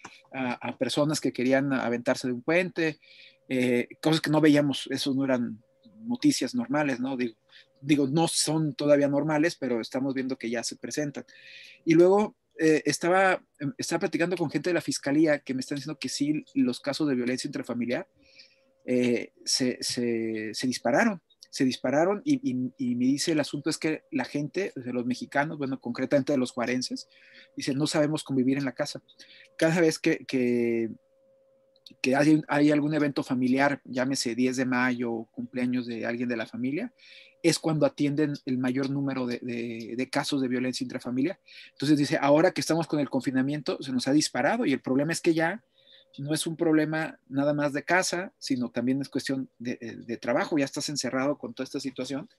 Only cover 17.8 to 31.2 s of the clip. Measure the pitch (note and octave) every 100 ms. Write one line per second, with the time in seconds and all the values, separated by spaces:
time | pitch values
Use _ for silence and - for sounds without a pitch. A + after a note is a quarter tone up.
17.8 | A#2 C#3+ - _ _ - - _ _ _
18.8 | - B2 B2 A#2 - _ - - B2+ -
19.8 | - - A#2+ A2+ A2+ A2 G#2+ G#2 B2+ B2
20.8 | A#2 D3 A3+ F#3+ _ _ - - C3 A#2+
21.8 | B2+ C#3 F3 G#3 - C3+ C3+ B2 B2+ -
22.8 | B2 B2 B2+ C#3+ - D#3 - D3 D#3+ D3+
23.8 | D#3+ D#3 _ C3 A#2+ D3 C#3+ F3+ G3 -
24.8 | B2 B2 A#2+ B2 - C#3 D#3 D#3 C3+ C3+
25.8 | A#2+ A#2+ - C#3+ C3+ C#3+ B3+ - A#3 F3+
26.8 | B3+ C4 - _ - - - - C#3 C3+
27.8 | D3+ E3 D3 D#3 - C3+ B2+ C#3 C3+ -
28.8 | D3 - - - - - - - D#3+ F3
29.8 | E3 D#3 D#3+ D#3 C3 C3 A#2+ A#2+ A#2 A#2
30.8 | A2+ A#2 _ _